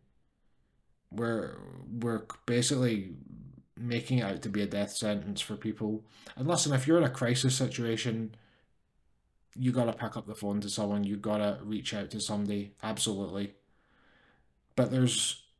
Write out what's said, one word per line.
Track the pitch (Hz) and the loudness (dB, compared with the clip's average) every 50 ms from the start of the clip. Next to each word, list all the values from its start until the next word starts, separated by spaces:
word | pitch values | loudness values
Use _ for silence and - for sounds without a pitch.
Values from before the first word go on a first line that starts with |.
| _ _ _ _ _ _ _ _ _ _ _ _ _ _ _ _ _ _ _ _ _ _ | _ _ _ _ _ _ _ _ _ _ _ _ _ _ _ _ _ _ _ _ _ _
We're, | - 101 113 117 117 113 90 - 50 50 - 50 50 - - - 107 120 | -6 -2 0 0 0 0 -2 -4 -8 -10 -14 -16 -16 -16 -12 -10 -6 -2
we're | 113 120 113 110 - - - - _ | 0 0 0 0 -2 -6 -12 -8 _
basically | - 120 123 123 - 147 127 127 123 113 104 95 92 82 67 69 - - - - - - - - _ _ - | 2 2 4 4 4 4 4 4 4 2 2 -2 -4 -8 -12 -14 -16 -16 -16 -16 -16 -18 -20 -20 _ _ -8
making | 117 120 120 117 120 - 131 127 | -4 -2 -2 -2 0 2 2 2
it | 113 | 2
out | 98 98 - | 2 0 -2
to | - 107 | -4 -2
be | 98 104 | -2 0
a | 104 101 | 0 0
death | 101 101 101 101 | 0 -2 -2 -2
sentence | - - - 107 104 101 101 98 101 98 | -2 -2 0 0 0 0 -2 -4 -4 -4
for | - - 104 | -6 -6 -6
people. | 101 - 110 104 - 110 107 107 107 107 - - - - - - | -4 -4 -4 -2 -2 -2 -2 -2 -2 -6 -10 -20 -20 -20 -14 -8
And | - 127 151 | -4 0 2
listen, | 175 165 - 151 143 | 2 2 2 4 2
if | 131 131 143 | 2 4 6
you're | 160 175 | 6 6
in | 160 | 6
a | 135 | 6
crisis | 127 - - 117 123 123 - 123 123 | 4 2 2 2 4 4 4 4 4
situation, | - 131 123 - - 117 117 113 113 - 123 110 113 113 110 - - - _ _ _ _ _ _ _ _ _ _ _ _ _ _ _ _ _ _ _ _ _ - | 4 2 0 0 0 0 0 0 2 2 0 0 0 -2 -4 -6 -12 -20 _ _ _ _ _ _ _ _ _ _ _ _ _ _ _ _ _ _ _ _ _ -6
you | - 127 127 | 0 2 2
gotta | 123 127 120 117 110 | 4 4 2 2 0
pick | - 120 113 - 117 | -2 -4 -6 -6 -6
up | 104 104 | -8 -8
the | 104 | -8
phone | - 104 101 101 104 | -6 -2 -2 0 0
to | 101 101 | -2 -2
someone, | - - 107 101 104 104 104 | -2 -2 0 0 0 0 0
you | 101 104 | 0 -2
gotta | 104 - 110 107 107 104 104 101 - | -2 0 0 0 2 2 0 0 -2
reach | - 104 107 104 - - - | -4 -6 -6 -4 -4 -4 -6
out | 107 98 - | -6 -6 -6
to | - 110 | -6 -6
somebody, | 101 - 110 104 104 101 104 101 101 101 - - - | -4 -2 -2 0 0 0 -2 -2 -4 -6 -10 -8 -6
absolutely. | 110 110 107 - 117 104 98 101 87 87 98 101 101 - - _ _ _ _ _ _ _ _ _ _ _ _ _ _ _ _ _ _ _ _ _ _ _ | -4 -2 0 0 0 0 0 -2 -4 -4 -4 -4 -4 -6 -12 _ _ _ _ _ _ _ _ _ _ _ _ _ _ _ _ _ _ _ _ _ _ _
But | - 127 113 | 0 0 2
there's | 127 131 127 120 113 - - - - - - _ _ _ | 4 4 4 4 4 2 0 -2 -2 -4 -10 _ _ _